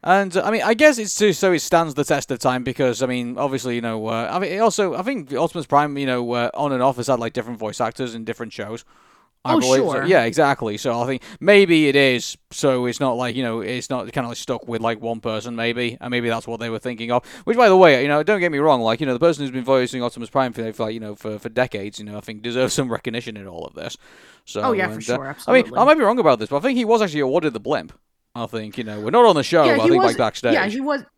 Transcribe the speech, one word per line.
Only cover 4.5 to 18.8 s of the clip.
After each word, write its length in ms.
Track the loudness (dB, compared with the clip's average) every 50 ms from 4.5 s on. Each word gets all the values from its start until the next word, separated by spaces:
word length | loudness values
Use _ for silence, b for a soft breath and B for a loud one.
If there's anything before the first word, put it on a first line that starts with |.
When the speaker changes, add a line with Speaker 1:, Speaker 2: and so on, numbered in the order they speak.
| -2
Speaker 1:
it 40 | 0
also, 380 | 0 0 2 0 -2 -2 -2
I 80 | -4 -6
think 280 | -6 -6 -6 -8 -6 -4
Optimus 320 | -2 -2 -2 -4 -8 -6 _
Prime, 320 | 2 2 2 2 -4 -4
you 80 | -4 -2
know, 240 | -2 -2 -2 -2
uh, 180 | -2 -2 -2 -2 -2
on 160 | -4 -4 -2
and 100 | 0 2
off 140 | 2 2 0
has 100 | 0 -2
had, 140 | 0 0 0
like, 140 | 0 -4 -4
different 260 | -6 -6 -6 -8 -8
voice 200 | -8 -8 -4 -4
actors 360 | -4 -4 -4 -6 -8 -8 -8
in 100 | -10 -8
different 280 | -8 -8 -8 -8 -12 -10
shows. 300 | -10 -10 -10 -10 -12 -14 b b b b b b b b b b _ _
I 100 | 0 0
Speaker 2:
Oh, 60 | 2
Speaker 1:
believe 240 | 4 4 4 4 4
so. 80 | 2
Speaker 2:
sure. 140 | -2 -2 2 4
Speaker 1:
Yeah, 160 | 4 4 4
exactly. 540 | 2 2 2 2 2 2 0 -4 -6 -6 -4
So 220 | -4 -4 -2 -2
I 60 | -2
think 160 | -4 -4 -6 B B B B
maybe 480 | 4 6 6 6 8 6 6 4 4 4
it 80 | 4
is, 400 | 4 4 4 2 0 -4 -8 -12 _ _ _
so 380 | -10 -2 0 0 2 2 0 -2
it's 120 | -2 -2
not 180 | -2 -2 -2 -2
like, 180 | -4 -4 -4
you 80 | -4 -4
know, 180 | -4 -4 -4
it's 260 | -6 -6 -6 -6 -6 -6
not 240 | -8 -8 -8 -6
kinda, 180 | -6 -6 -6 -6
like, 80 | -8 -12
stuck 300 | -8 -6 -8 -8 -6 -8
with, 140 | -8 -4
like, 180 | -2 -2 -4 -2
one 200 | -6 -8 -8 -6
person, 360 | -6 -6 -6 -6 -8 -8 -8
maybe, 400 | -4 -4 -4 -2 -2 -4 -4 -6 -8
and 80 | -10 -4
maybe 180 | -4 -2 -2 -2
that's 200 | -4 -4 -6 -8
what 120 | -10 -8
they 120 | -8 -8
were 80 | -8 -6
thinking 320 | -8 -8 -8 -8 -6 -2
of. 120 | -2 -2 B B B B B
Which, 120 | -2 2
by 140 | 6 6 8
the 80 | 10 10
way, 240 | 10 10 8 6
you 60 | 4 2
know, 160 | 0 0 2
don't 160 | 2 0 0
get 120 | 0 -2
me 60 | 0 2
wrong, 240 | 4 4 4 4